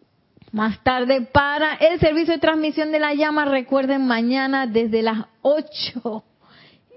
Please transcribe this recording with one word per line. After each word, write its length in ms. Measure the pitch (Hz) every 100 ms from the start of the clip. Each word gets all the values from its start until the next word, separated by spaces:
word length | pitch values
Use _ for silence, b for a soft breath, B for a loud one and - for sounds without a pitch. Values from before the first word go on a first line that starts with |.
| _ _ _ _ -
Más 320 | 214 220 202
tarde 380 | 254 254 247 269
para 540 | 233 285 285 294 302 -
el 240 | 311 349
servicio 340 | 320 302 330
de 60 | 330
transmisión 520 | 311 320 311 311 311
de 80 | 311
la 140 | 302
llama. 320 | 285 302 302 285
Recuerden, 600 | 269 247 269 262 269 262
mañana 640 | 226 233 262 269 269 254
desde 340 | 220 226 226
las 240 | 226 220 - _
ocho. 840 | 262 302 302 - - 247 233 220 - _ b b b b b